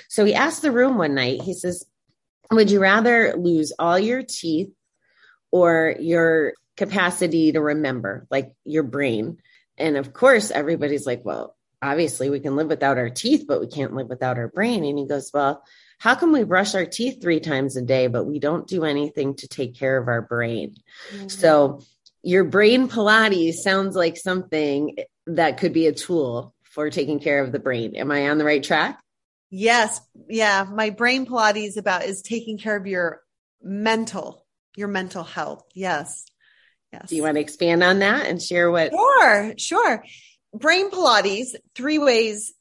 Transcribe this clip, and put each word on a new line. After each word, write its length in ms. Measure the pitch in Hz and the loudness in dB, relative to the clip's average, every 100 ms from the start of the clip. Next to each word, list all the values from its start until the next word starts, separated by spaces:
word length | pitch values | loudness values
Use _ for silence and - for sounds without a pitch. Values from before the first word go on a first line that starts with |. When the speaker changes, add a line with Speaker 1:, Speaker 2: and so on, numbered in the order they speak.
| - | -6
Speaker 1:
So 160 | - 208 | 2 2
he 80 | |
asked 280 | 214 294 - | 4 0 0
the 100 | 302 | 0
room 240 | 240 262 233 | 2 2 2
one 180 | 156 139 | 0 0
night, 260 | 123 127 | 0 -2
he 120 | 180 | -6
says, 320 | 175 180 175 - _ _ _ _ _ - | -6 -6 -8 -12 _ _ _ _ _ 2
"Would 180 | 220 208 | 4 6
you 120 | 202 | 6
rather 540 | 190 214 233 233 220 175 | 6 4 4 4 2 2
lose 340 | 175 165 151 - | 2 2 0 -2
all 180 | 170 185 | 2 2
your 240 | 214 254 | 2 -2
teeth 500 | - - 165 160 196 _ _ _ _ _ _ _ - | -6 -8 -4 -4 -4 _ _ _ _ _ _ _ -2
or 460 | 180 170 165 160 - | 4 4 4 2 -2
your 580 | 165 170 165 160 143 - _ - | 0 2 4 2 0 -4 _ -8
capacity 800 | 202 196 180 180 175 165 156 | -4 0 0 0 0 2 2
to 80 | 151 | 2
remember, 680 | 147 151 143 123 98 123 - | 0 0 -2 -4 -6 -8 -4
like, 240 | 135 127 _ - | -4 -4 _ -6
your 180 | 156 | -4
brain?" 540 | 131 143 135 110 120 170 _ _ _ - | -2 -2 -2 -2 -6 -10 _ _ _ -6
And 180 | 160 143 | -2 -2
of 160 | 123 | -4
course, 400 | - 262 233 - | 0 4 4 2
everybody's 540 | - 147 165 143 143 131 | -4 -2 -2 -2 -4 -4
like, 180 | 123 | -6
"Well, 320 | 101 58 - _ _ - | -6 -8 -10 _ _ -8
obviously 480 | 139 151 156 - 135 | -4 -2 -2 -2 -4
we 120 | 143 | -4
can 160 | 147 139 | -4 -2
live 100 | 160 | -2
without 300 | 143 139 127 | 0 0 0
our 120 | 117 | -2
teeth, 360 | 123 233 302 - | -4 -2 -2 -2
but 140 | 131 | -4
we 60 | 127 | -4
can't 280 | 147 135 135 | -6 -6 -6
live 140 | 123 | -8
without 280 | 123 131 123 | -6 -4 -4
our 120 | 117 | -6
brain." 340 | 180 233 220 | -4 -2 -2
And 160 | 143 143 | -4 -4
he 60 | 139 | -4
goes, 240 | 143 - | -6 -4
"Well, 300 | 147 139 151 _ _ _ - | 0 0 -2 _ _ _ -4
how 160 | 226 240 | 0 2
come 160 | 339 | 4
we 140 | 294 175 | 2 2
brush 300 | 185 208 190 | 0 0 -2
our 100 | 165 | -4
teeth 360 | - 247 262 | -4 -6 -4
three 200 | 175 160 | -2 0
times 340 | 160 135 135 131 | 0 -2 -2 -4
a 60 | |
day, 260 | 123 131 127 | 0 2 2
but 160 | 120 | 0
we 160 | 85 147 | -4 -4
don't 260 | 143 170 - | -2 -4 -4
do 200 | 185 156 | -4 -2
anything 500 | 143 147 151 139 139 | -2 -4 -4 -4 -6
to 140 | - | -12
take 260 | - 127 123 | -8 -8 -4
care 220 | 135 135 | -2 0
of 100 | 120 | 0
our 140 | 117 | -2
brain?" 540 | 110 120 117 113 71 - _ - - | -2 -4 -4 -4 -8 -14 _ -20 -18
Speaker 2:
Mm-hmm. 140 | 202 196 | -14 -14
Speaker 1:
So 540 | 190 170 151 139 139 - _ _ _ | 0 4 6 4 0 -18 _ _ _
your 200 | 175 185 165 | 0 2 2
brain 420 | 190 214 254 254 | 4 6 6 2
Pilates 680 | 226 208 220 220 185 165 165 | 0 4 4 4 2 0 0
sounds 400 | 196 190 196 185 | 0 0 0 0
like 180 | 170 165 | 0 -2
something 840 | 185 185 180 156 147 139 147 - - _ - | -4 -4 -2 -2 0 -2 -4 -6 -14 _ -6
that 300 | 165 156 127 | 0 0 0
could 160 | 180 | 0
be 140 | 160 160 | 2 2
a 60 | |
tool 600 | 151 - 170 127 120 - _ | 0 -2 -2 -2 -4 -8 _
for 260 | _ - 151 | _ -6 -4
taking 300 | 143 139 143 | -4 -4 -2
care 240 | 156 143 | 0 0
of 80 | 131 | 0
the 80 | 113 | -4
brain. 360 | 135 123 110 - | -4 -4 -4 -6
Am 140 | 139 | -2
I 180 | 143 143 | 0 0
on 80 | 151 | 2
the 80 | 151 | 2
right 180 | 147 | 2
track? 380 | - 156 208 - _ _ _ _ - | 2 0 0 -6 _ _ _ _ -16
Speaker 2:
Yes. 500 | 190 226 240 214 - _ - - | -2 2 4 2 -4 _ -20 -6
Yeah. 360 | 220 214 196 196 | 0 2 2 -2
My 180 | 214 214 | -4 -4
brain 340 | 208 240 262 240 | 0 0 0 -2
Pilates 500 | 247 214 208 208 208 | 0 2 2 -4 -6
about 260 | 196 180 196 | -2 -2 -4
is 160 | 190 | -8
taking 360 | - 226 220 208 | -8 -8 -8 -8
care 180 | 220 208 | -6 -6
of 100 | 190 | -4
your 340 | 185 170 - _ _ _ _ | -4 -4 -6 _ _ _ _
mental, 840 | 180 202 220 226 226 185 - - _ _ _ - | -10 -4 0 0 -2 -8 -12 -14 _ _ _ -10
your 100 | 202 | -6
mental 360 | 190 185 190 | -6 -6 -10
health. 400 | 165 175 147 - _ | -12 -8 -10 -10 _
Yes. 520 | 185 190 151 - - - _ _ _ _ _ _ | -8 -4 -4 -6 -16 -20 _ _ _ _ _ _
Yes. 160 | - - | -18 -8
Speaker 1:
Do 60 | 160 | -4
you 80 | |
want 120 | 156 151 | -2 -2
to 60 | |
expand 420 | 147 - 170 170 | -4 -2 2 4
on 160 | 180 196 | 4 4
that 280 | 196 262 - | 2 0 -2
and 140 | 170 | -6
share 280 | - 175 175 | -2 0 2
what? 200 | 170 156 | 2 0
Speaker 2:
Sure. 600 | 330 508 539 269 208 214 - | 2 4 6 6 4 0 -8
Sure. 460 | - 370 392 220 - - - _ _ | -4 0 2 0 -6 -20 -20 _ _
Brain 380 | 220 302 359 392 | -4 0 2 0
Pilates, 640 | 370 294 214 196 196 254 - _ - | 0 4 4 2 -2 -6 -12 _ -8
three 240 | 269 302 | -2 2
ways 540 | 285 226 226 208 - - | 4 4 2 -4 -10 -14